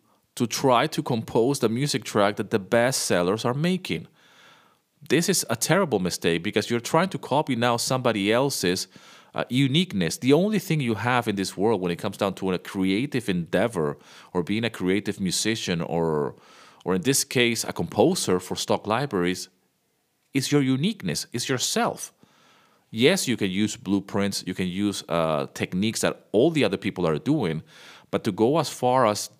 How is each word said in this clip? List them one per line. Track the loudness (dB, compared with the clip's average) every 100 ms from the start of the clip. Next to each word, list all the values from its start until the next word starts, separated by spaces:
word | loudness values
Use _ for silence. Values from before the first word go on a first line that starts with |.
| _ _ _
to | -4 -2
try | 0 4 4 4
to | -2
compose | -2 -4 0 2 2 2
the | 0
music | 0 -2 -2
track | -2 2 2 2
that | -2
the | -4
best | 2 2 4 2
sellers | 0 2 2 0
are | -2
making. | -2 0 -2 -4 -8 -8 _ _ _ -20 -20 _ _ _ _ -2
This | 0 2
is | 0 -2
a | -2
terrible | 2 2 2 0
mistake | 0 -2 0 0
because | 0 -2 0
you're | -2
trying | 0 0 0
to | -2
copy | -2 -2 0
now | 0 2 2
somebody | 0 0 0 2 2
else's, | 2 2 0 0 -2 -4 -14 -20 -20 -10
uh, | -8 -2
uniqueness. | 0 2 2 0 0 -2 0
The | 2
only | 4 4 -2
thing | -2 -2
you | 0
have | -2 0 0 0
in | -2
this | -2 0
world | 0 2
when | 0
it | -2
comes | -4 -2
down | -2
to | -2 -2
a | -4
creative | -4 -2 0 0 -2 -4 -2
endeavor | -2 0 0 0 0 -4 -4 -12 -20 -8
or | -4
being | -2 -2
a | -2
creative | -2 0 0 -2 -4
musician | -2 -2 -2 -2 -2 -4
or, | -2 -2 0 0 -2 -6 -18 -20 -20 -10
or | -2
in | -2
this | 0 0
case, | 0 2 2 0
a | -4
composer | -6 -2 4 4 4 0 -2
for | -2 -6
stock | -2 -2 0
libraries | -2 0 0 0 -2 -8 _ _ _ _ _ _ _ _
is | -4 0
your | 2
uniqueness, | 2 0 -2 -4 -4 -6 -6
is | -6 -4
yourself. | -2 -2 -2 -2 -4 -10 -18 _ _ _ _ _ _ _
Yes, | 2 4 4 2
you | 0
can | 0
use | 0 0 -2
blueprints, | 0 0 0 -2 -2 -2 -6
you |
can | -4 -4
use, | 0 -2 -2 -2
uh, | 0 0 0 -4
techniques | -6 -4 -2 -2 0
that | -2 -4 _
all | 4 4
the | 4
other | 2 0
people | -4 -2 0
are | 0
doing, | 0 0 0 -4 -8 -18 -20 -20 _
but | -4
to | -2
go | 2 2 2
as | 0
far | -2 2 4 4
as | 2 -4 -6